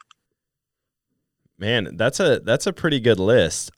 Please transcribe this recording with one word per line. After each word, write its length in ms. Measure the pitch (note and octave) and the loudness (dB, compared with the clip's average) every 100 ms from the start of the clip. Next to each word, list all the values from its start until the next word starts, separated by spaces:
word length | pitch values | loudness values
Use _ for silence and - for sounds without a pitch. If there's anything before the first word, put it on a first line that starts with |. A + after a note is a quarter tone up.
| _ _ _ _ _ _ _ _ _ _ _ _ _ _ _ - | _ _ _ _ _ _ _ _ _ _ _ _ _ _ _ -8
Man, 380 | G#2 A#2+ F2+ F2 | -2 -2 -2 -2
that's 240 | A#2 - | -2 0
a, 200 | F3 A#2 | 0 0
that's 260 | F2 B2+ G3+ | 0 -2 -2
a 60 | |
pretty 280 | - E3+ C#3+ | -4 -2 0
good 180 | A#2+ F#2+ | 2 2
list. 520 | F#2+ B2 E2 - - | 4 4 2 -2 -12